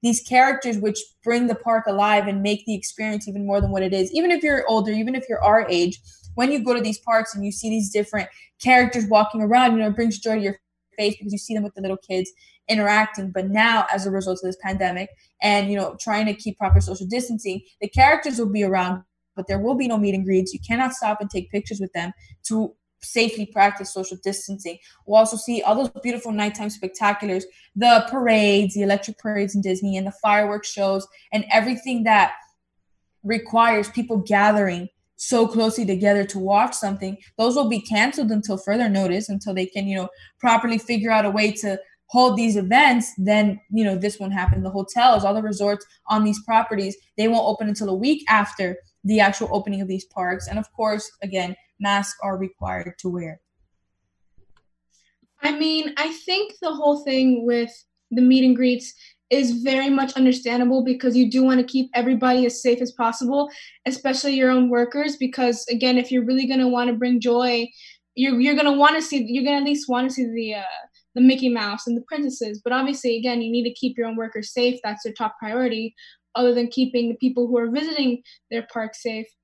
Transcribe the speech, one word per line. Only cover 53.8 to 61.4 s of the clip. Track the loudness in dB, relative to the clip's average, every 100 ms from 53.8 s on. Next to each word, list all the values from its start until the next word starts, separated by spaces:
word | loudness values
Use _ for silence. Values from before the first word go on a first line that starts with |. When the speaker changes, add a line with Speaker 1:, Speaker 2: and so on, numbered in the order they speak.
| _ _ _ _ _ _ _ _ _ _ _ _ _ _ _ _
Speaker 2:
I | -4 -2
mean, | 0 0 -4 -4
I | -6
think | -6 -4 -4 -4 -6
the | -6 0
whole | 0 2
thing | 0 2 4 2
with | 2 0 -2 -8 _ _ _
the | 4
meet | 6 6
and | 6 4
greets | 4 0 -4 -20 -20 _ _
is | 0 2 0
very | 0 0 2
much | 0 0
understandable | 2 2 2 0 0 2 2 0
because | 0 0 4
you | 4
do | 4